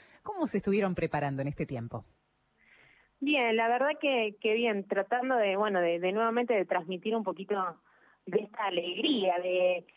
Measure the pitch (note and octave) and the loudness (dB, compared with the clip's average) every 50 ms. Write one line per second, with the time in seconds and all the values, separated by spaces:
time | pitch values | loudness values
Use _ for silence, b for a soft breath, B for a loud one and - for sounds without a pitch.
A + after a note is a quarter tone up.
0 | B B B B _ G#4 G#4+ F#4+ D#4+ A#3 - G3 - G3+ G3 G#3+ G3 F#3+ F3+ F3+ | B B B B _ -10 -4 -2 -2 0 -2 -2 0 2 2 2 2 0 0 0
1 | E3 D#3 - D3+ C#3+ C#3+ C#3 C3+ C#3 C#3 C#3 - D#3+ - C#3+ A#2+ A#2 A#2+ - A2+ | -2 -2 0 -2 -2 -2 -2 -2 -4 -4 -4 -4 -6 -6 -4 -8 -8 -8 -8 -10
2 | G#2 - _ _ _ _ _ _ _ _ _ b b b b b b b b b | -12 -12 _ _ _ _ _ _ _ _ _ b b b b b b b b b
3 | b b _ _ C#4 C#4 D4+ C#4 A#3+ A#3 A3 A3+ A3+ A3+ A#3+ B3 C4 C#4+ D#4 D4 | b b _ _ -2 0 2 2 2 2 2 2 2 2 2 2 2 0 0 0
4 | - C#4+ C4+ A#3+ A3 G#3+ G3+ - - A3 G#3+ A#3 A#3+ A#3 G#3 G3+ G3 - G3+ G3 | 0 0 2 2 0 -2 -4 -2 0 0 2 2 2 2 0 0 -2 -2 -2 -2
5 | F#3+ - A#3+ B3 B3 C4 C4 A#3+ G#3+ G3 F#3+ G3 G#3+ G#3+ G3 F3+ F3 E3+ E3+ E3+ | 0 0 0 -2 0 2 2 2 2 2 2 2 0 2 2 2 2 2 2 2
6 | F3 F#3 F#3+ G#3+ A3+ A3+ A3+ A#3+ B3 A#3+ A#3+ G#3 - - F#3 F3+ E3 D#3+ F#3 F3 | 0 0 0 2 0 2 2 0 0 2 2 0 2 2 0 -2 -2 -4 -6 -4
7 | F3 G#3+ A3 A3+ G#3 F#3+ E3+ E3 G3 F#3+ G#3 G3 F#3+ F#3 - - b b b b | -4 -2 -2 -2 -2 -4 -6 -6 -4 -4 -2 -2 -2 -4 -6 -10 b b b b
8 | b b b b _ - F#3 G#3 G#3 - - - G#3+ G3 F3+ F3 E3+ F3 F3+ F#3+ | b b b b _ -2 -2 -2 -2 -2 -8 -6 -6 -2 -2 -2 -4 -4 -6 -2
9 | C4 D#4+ C#4+ A3+ F#3+ F#3 F3 F3 F3+ F#3 F3+ F3+ F3+ F3+ F3+ F3 - B B | 0 0 0 2 2 2 0 0 0 0 0 2 2 2 2 0 -4 B B